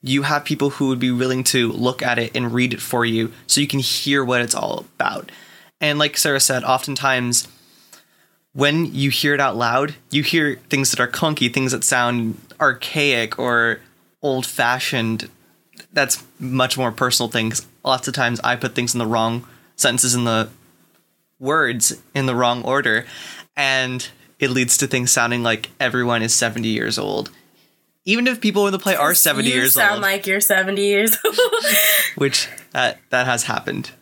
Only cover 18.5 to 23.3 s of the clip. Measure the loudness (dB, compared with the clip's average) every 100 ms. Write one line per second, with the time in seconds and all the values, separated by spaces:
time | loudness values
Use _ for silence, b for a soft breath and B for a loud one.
18.5 | -2 -2 -2 -2 -2 0 2 0 -2 -8
19.5 | b b -2 0 2 0 2 2 0 0
20.5 | -8 _ _ _ _ _ _ _ _ -2
21.5 | 0 0 0 -2 -4 -6 -2 0 2 2
22.5 | 0 0 0 2 0 -2 B B